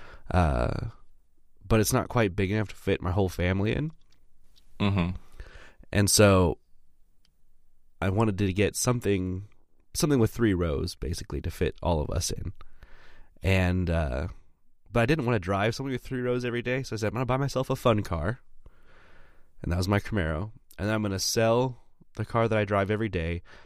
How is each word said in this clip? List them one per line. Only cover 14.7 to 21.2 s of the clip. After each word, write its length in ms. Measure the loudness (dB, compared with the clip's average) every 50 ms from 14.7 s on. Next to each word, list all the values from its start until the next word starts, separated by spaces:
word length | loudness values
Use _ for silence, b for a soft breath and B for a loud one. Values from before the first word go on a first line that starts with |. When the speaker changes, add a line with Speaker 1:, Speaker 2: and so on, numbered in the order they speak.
| -20 _ -20 -4 0
Speaker 1:
but 60 | 0
I 60 | 2 2
didn't 180 | 2 2 2
wanna 140 | 0 0 0
drive 340 | 0 0 0 2 2 0 0
something 180 | -2 -6 -6 -6
with 100 | -6 -6
three 180 | -6 -6 -4
rows 240 | -2 -2 -2 -2 -2
every 160 | -4 -4 -4
day, 220 | -2 -2 -2 -2 -4
so 120 | -6 -6
I 20 | -2
said, 100 | -2 -2
"I'm 60 | -2
gonna 120 | -2 -2
buy 120 | 0 0 0
myself 340 | 0 0 0 -2 -2 -2
a 40 | -2
fun 280 | 0 4 4 4 4 2
car." 360 | -2 -4 -2 -2 -2 -4 -6 -10 -18 -18 -18 -18 b b b b b b b b b b b b b b b b b b b -4
And 80 | -4
that 60 | -2 -2
was 100 | 0 2
my 120 | 0 0
Camaro. 520 | 0 -2 -2 -2 -2 -2 -2 -4 -6 -8 -12 -18 _ _ -10 -6
And 100 | -4 -2
then 60 | -2
I'm 80 | 0
gonna 160 | -2 -2 -2
sell 640 | -2